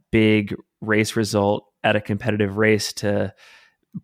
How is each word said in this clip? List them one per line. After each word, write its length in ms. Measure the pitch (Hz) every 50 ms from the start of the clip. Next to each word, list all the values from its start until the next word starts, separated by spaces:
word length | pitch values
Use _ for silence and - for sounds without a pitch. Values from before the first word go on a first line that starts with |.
| _ -
big 440 | - 110 110 107 107 107 104 101 104 - - _ _ -
race 360 | - 107 107 107 110 - -
result 500 | 113 110 98 110 104 101 101 104 - - _ _ _ -
at 140 | 113 104
a 40 | 104
competitive 560 | - - 107 101 - 110 107 104 104 98 98
race 360 | 104 110 110 110 101 - - -
to 400 | - - 101 101 104 98 98 - _ - - - - _ _ _ _ _ _ - -